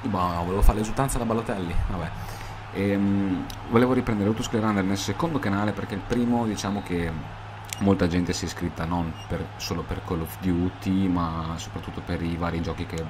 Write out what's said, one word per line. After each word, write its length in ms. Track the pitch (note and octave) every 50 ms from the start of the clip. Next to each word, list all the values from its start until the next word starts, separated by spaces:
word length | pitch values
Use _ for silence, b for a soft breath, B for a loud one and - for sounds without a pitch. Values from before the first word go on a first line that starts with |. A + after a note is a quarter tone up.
| -
Boh, 140 | A2+ G2+ F#2
no, 260 | F2+ F2 E2+ E2+ E2+
volevo 160 | F2 F#2 G2+
fare 180 | G#2 - G2+ G#2
l'esultanza 380 | G#2+ G#2+ - - C3+ C3+ -
da 80 | B2 A#2
Balotelli, 500 | A2+ A2 A#2 A2 A#2+ A2+ G2 F2+ E2+ E2 - - -
vabbè. 220 | G2 F2 D#2+ - B B B B B B B B B B B - -
Ehm, 720 | F#2+ G2 G2+ G2+ G2 G2+ G2+ G2+ G2 G2 F#2+ F#2 D#2+ - - - - - -
volevo 240 | A2+ A2+ B2 B2+ B2+
riprendere 340 | B2+ A#2 - A2+ G#2 G2 G#2
Rotus 200 | A2+ A2+ A#2+ -
Clear 160 | - A2 G#2+
Under 200 | A2 G#2 G2 F#2+
nel 140 | F#2+ G2 G2
secondo 400 | - - G2 - E3 E3+ D#3+ B2+
canale 340 | G#2+ G#2 G2 G2+ G#2 G#2+
perché 220 | G2+ G2+ G2+ - G#2+
il 80 | F#2+ -
primo, 380 | - B2 B2 A#2+ A#2+ A#2+ A#2+ A#2
diciamo 380 | A2 G2+ - - G2 G2+ G2+
che 280 | G2 - F2+ E2+ E2+ E2 D#2+ D2+ - - - - - - - - - - - -
molta 280 | G2+ G2 G2 F#2+ F#2
gente 280 | E2 E2+ F2+ F2+ E2+ F2+
si 100 | - -
è 20 |
iscritta 380 | E2 - - F2+ E2+ - - E2
non 260 | E2 F2 F2 E2+ D#2+ D#2 - -
per, 200 | - F2 E2 E2 - -
solo 240 | - - - F2+ E2+
per 220 | D#2 - - - -
Call 160 | - F#2 E2
of 180 | D#2+ - - -
Duty, 680 | F#2 F#2+ F2 E2+ F2+ F#2 - - - G2 F#2+ G2 G2 F#2
ma 460 | F2+ F2 E2+ E2 E2 D#2+ E2 D#2+ E2
soprattutto 460 | E2 - - - F#2+ E2+ F2 E2 -
per 200 | - - F2 D#2+
i 140 | E2+ E2+ E2+
vari 240 | E2 F2 E2+ E2 E2+
giochi 240 | E2 E2 D#2+ D#2+ E2+
che 180 | - - E2 D#2+